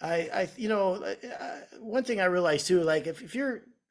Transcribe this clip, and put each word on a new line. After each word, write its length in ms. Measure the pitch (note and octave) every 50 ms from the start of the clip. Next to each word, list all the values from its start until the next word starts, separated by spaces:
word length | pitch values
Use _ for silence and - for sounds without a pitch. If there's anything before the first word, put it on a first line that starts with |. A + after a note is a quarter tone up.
I, 140 | D#3 D#3+ E3+ E3+ E3+ - -
I, 160 | - F#3+ D#3 -
you 140 | - A3 G#3+
know, 340 | A3 G3+ G3 F#3+ F3+ - -
I, 120 | F#3+ G3+ - -
I, 340 | - - - C4 - - C#4+ D4 - - -
one 260 | A3 A3 G#3+ C4 B3+
thing 180 | A#3+ A#3 G3+ F#3
I 20 |
realized 440 | F3+ F3+ F3+ F3 D#3+ D3+ D3 - -
too, 140 | F#3 F3 E3
like, 240 | D#3+ D#3 D#3 C3
if, 140 | D#3+ - -
if 140 | C4 E3 -
you're, 300 | B3+ C#4 C4+ A#3+ - - - _ _ _ _